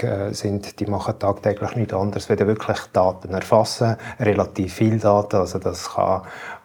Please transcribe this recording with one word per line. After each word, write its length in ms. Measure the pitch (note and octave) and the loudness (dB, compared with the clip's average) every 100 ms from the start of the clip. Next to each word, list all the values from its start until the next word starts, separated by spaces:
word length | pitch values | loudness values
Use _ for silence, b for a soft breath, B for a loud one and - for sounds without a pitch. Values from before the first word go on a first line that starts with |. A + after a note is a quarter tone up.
äh, 320 | A#2+ G2+ G2+ | -2 -2 -4
sind, 440 | A2 G#2 G2+ - - | -4 -4 -4 -6 -6
die 80 | G#2 | -4
machen 320 | G2 - G#2 | -2 -4 -2
tagtäglich 560 | G2+ G2+ G#2 G2+ G#2+ | -2 0 0 0 -4
nichts 200 | B2 G#2 | -2 -2
anderes, 360 | F#2+ G2+ G2 - | 0 0 -2 -2
als 80 | G2+ | 2
wirklich 400 | G2+ G#2+ - G2 - | 2 2 0 -4 0
Daten 400 | G2 F#2 F#2 - | 2 4 2 -6
erfassen. 640 | F#2 - A2+ A2+ - A2+ A2 B B | -6 2 4 4 0 0 0 B B
Relativ 540 | A2 F#2+ F2+ - F#2+ | 2 2 0 -2 -4
viel 240 | - A2 A2 | 2 2 4
Daten, 380 | G#2 G2+ G2+ G2+ | 4 4 4 0
also 220 | F2 - | 0 -2
das 360 | F#2 F2 - | -4 -6 -6
kann 280 | - F#2 F#2 B B B B | -2 0 0 B B B B